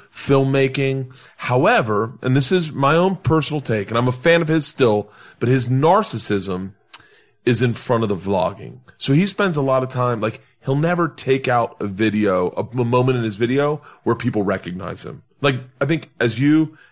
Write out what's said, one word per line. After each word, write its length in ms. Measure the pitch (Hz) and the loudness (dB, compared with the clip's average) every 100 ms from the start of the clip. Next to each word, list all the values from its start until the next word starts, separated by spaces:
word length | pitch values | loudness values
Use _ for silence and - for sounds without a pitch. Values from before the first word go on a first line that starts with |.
| - | -20
filmmaking. 1000 | - - 135 135 135 135 135 135 135 127 - - - | -12 0 2 4 2 0 0 -2 -2 -6 -14 -20 -12
However, 760 | - 127 175 240 123 104 113 - | -2 2 4 2 2 -2 -2 -4
and 120 | 131 | 0
this 160 | 131 - | 0 2
is 220 | 185 156 | 0 0
my 240 | 127 139 165 | 0 2 4
own 200 | 185 190 | 2 0
personal 440 | - 160 143 151 | 0 0 0 -6
take, 280 | 131 110 98 | -2 -4 -2
and 100 | 113 | 0
I'm 100 | 123 | 0
a 40 | |
fan 300 | 123 165 170 | 0 2 4
of 60 | 160 | 4
his 180 | 160 - | 0 -2
still, 440 | - 120 104 101 - - - | 2 4 4 -2 -14 -20 -6
but 100 | 117 | 0
his 200 | 131 120 | 0 2
narcissism 1040 | 131 156 196 208 110 - 104 92 92 95 - _ - - _ _ _ | 2 4 2 2 -6 -4 -4 -4 -8 -8 -14 _ -20 -20 _ _ _
is 180 | - 117 | -2 0
in 120 | 123 | 0
front 280 | 113 - 117 | -2 -2 0
of 60 | 107 | 0
the 80 | 95 | -2
vlogging. 640 | 92 98 90 98 - - _ - | -2 -2 -2 -4 -18 -18 _ -10
So 140 | - | 0
he 140 | 143 196 | 2 2
spends 300 | 196 196 147 | 0 -2 0
a 60 | |
lot 200 | 135 131 | 0 0
of 80 | 127 | 0
time, 300 | 127 123 113 | -2 -2 -2
like, 200 | 110 - _ _ | -4 -6 _ _
he'll 120 | - 139 | -4 -2
never 320 | 165 175 160 | 0 0 -2
take 380 | - - 135 131 | -4 -2 0 2
out 280 | 120 117 - | 0 0 -4
a 60 | 104 | -8
video, 640 | 95 110 107 104 92 90 | 0 0 2 2 2 0
a, 120 | - 107 127 | -2 -6 -2
a 40 | |
moment 340 | 120 123 127 123 | 0 2 2 0
in 60 | |
his 120 | 113 98 | -2 -2
video 440 | 117 135 147 151 - - | -2 0 0 -2 -10 -8
where 120 | - 117 | -2 -2
people 260 | 120 107 | -2 -2
recognize 640 | 98 95 87 90 87 85 | -2 -2 -6 -10 -10 -10
him. 180 | - - _ - | -12 -16 _ -4
Like, 160 | 143 127 - - | -2 -2 -8 -6
I 60 | 139 | -4
think 240 | 160 - - | -4 -6 -4
as 180 | 120 113 | -2 0
you 380 | 143 156 156 - _ | 2 4 2 -4 _